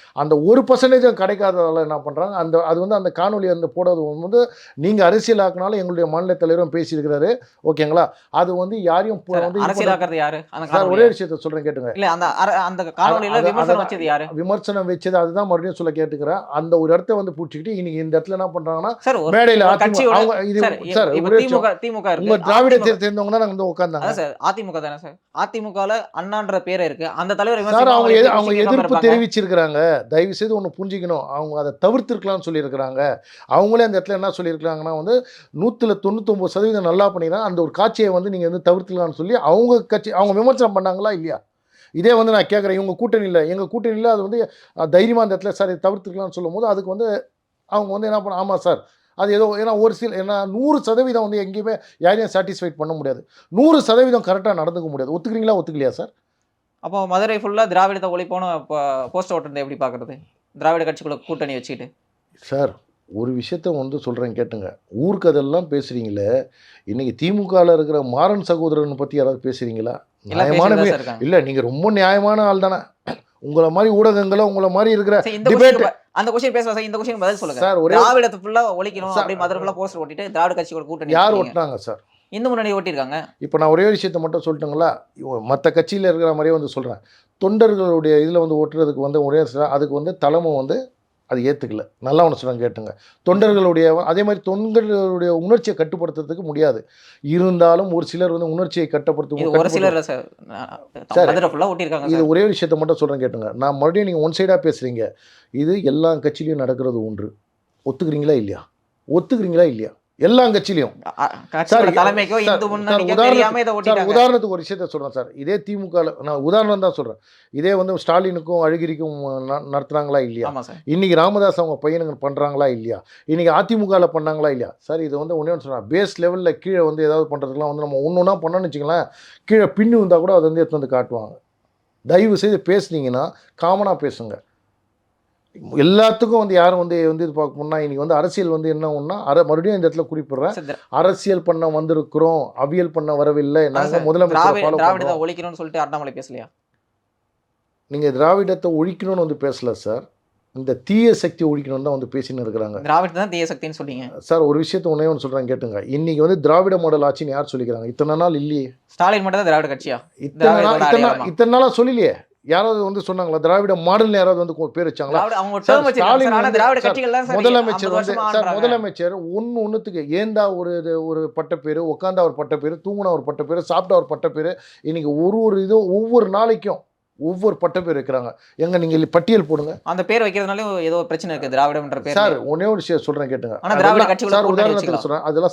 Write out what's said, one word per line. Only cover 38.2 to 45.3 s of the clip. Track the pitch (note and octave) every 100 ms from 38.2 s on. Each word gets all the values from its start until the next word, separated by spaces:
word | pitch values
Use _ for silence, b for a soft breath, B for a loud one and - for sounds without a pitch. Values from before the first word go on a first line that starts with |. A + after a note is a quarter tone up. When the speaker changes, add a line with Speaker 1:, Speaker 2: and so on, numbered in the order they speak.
| F#3+
Speaker 1:
நீங்க | F#3+ E3+
வந்து | F3+ E3+
தவிர்த்துக்கலாம்னு | F3+ F#3 F3+ E3+
சொல்லி | D3+ E3+
அவங்க | A#3+ D3 F#3 A#3+ A#3+
கட்சி, | - G#3+ G#3+
அவங்க | F#3 G3+ G3
விமர்சனம் | A#3+ A#3+ A#3 G3
பண்ணாங்களா | F#3+ F#3 G#3+
இல்லையா? | F#3+ D#3+ C3 - _ b b b
இதே | D3+ G3
வந்து | A#3 A3+
நான் | G#3+ E3+
கேட்குறேன், | G#3 G3
இவங்க | F#3+ G3 F3+
கூட்டணியில, | A#3 A3 G3 F3 D#3
எங்க | F#3 F#3
கூட்டணியில | A#3 A3 G#3+
அது | A#3 G#3+
வந்து, | G3 A#3 A3 b b -
அ, | D#3+
தைரியமா | F3 A3 A#3
அந்த | A3